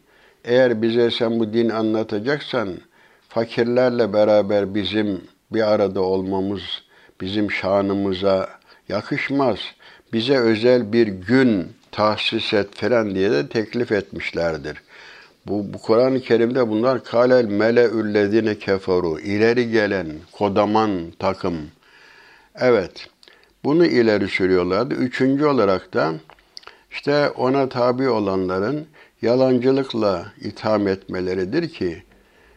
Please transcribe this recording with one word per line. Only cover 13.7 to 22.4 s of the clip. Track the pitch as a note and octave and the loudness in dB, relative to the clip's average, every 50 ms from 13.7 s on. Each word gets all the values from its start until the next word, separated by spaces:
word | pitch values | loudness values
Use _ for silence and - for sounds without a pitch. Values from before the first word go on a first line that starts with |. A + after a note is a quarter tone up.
| - A#2+ A#2+ A2+ | -4 -6 -2 0
etmişlerdir. | A2+ G2+ F#2+ - - E2+ - - - F2 E2+ E2+ D#2 D2+ C#2 D2+ D2 - - _ - - - - - - - _ _ _ _ - | -2 -2 -2 -4 -10 -12 -10 -8 -6 -4 -4 -4 -4 -6 -8 -12 -12 -14 -18 _ -20 -20 -20 -20 -20 -20 -20 _ _ _ _ -6
Bu, | G2 G#2 G2+ G2 F#2+ | -6 -6 -6 -6 -10
bu | G#2 | -8
Kur'an-ı | - - A2 A2+ B2+ C3 C3+ B2+ | -2 2 2 4 4 2 2 -2
Kerim'de | B2 - A#2 A2+ A#2 A#2 B2+ C3 B2 A2+ | 0 2 2 2 2 2 2 0 0 0
bunlar | G#2+ G#2+ A#2 C3 C3 A#2 - | 0 0 2 2 0 0 -4
kâlel | - - A#2 B2 B2+ B2+ B2+ A#2+ | -2 2 2 4 6 6 4 4
mele'üllezine | G#2 G2+ G2+ G#2+ A#2 A#2+ A#2+ A#2+ A2+ A2 A2+ G#2+ G#2+ G#2 G#2+ G#2 G2 G#2 A2+ A2 A2 G#2 G#2 | 2 0 2 2 4 4 4 4 4 2 0 -2 0 2 2 2 4 2 2 2 2 -2 -2
keferu, | - - G2 F#2+ - - F#2 F2+ F2 E2 D#2 D#2 | -2 -2 -2 0 0 0 0 0 0 0 -4 -4
ileri | - G2+ G2+ G#2 A2 A2+ A#2+ B2+ B2 A#2 | -4 -4 0 2 2 4 4 2 0 2
gelen, | A2+ A2 G#2 G2+ G2+ F#2+ F2 D#2+ D2+ D#2 F2 - | 2 2 2 2 0 -2 -4 -6 -10 -12 -16 -20
kodaman | - - G#2+ G2+ G2 G#2 G2+ G2+ G#2+ A2 A2 G#2+ G2 F2+ E2 E2 - - | -6 -2 -2 0 2 2 2 2 2 2 2 0 -2 -4 -6 -10 -10 -4
takım. | - F#2+ F#2 - - F#2 E2+ D#2+ D2+ D2+ - _ _ _ _ _ - - - - - - - _ | -4 -4 -2 -2 -4 -6 -6 -6 -8 -12 -16 _ _ _ _ _ -20 -20 -20 -20 -20 -20 -20 _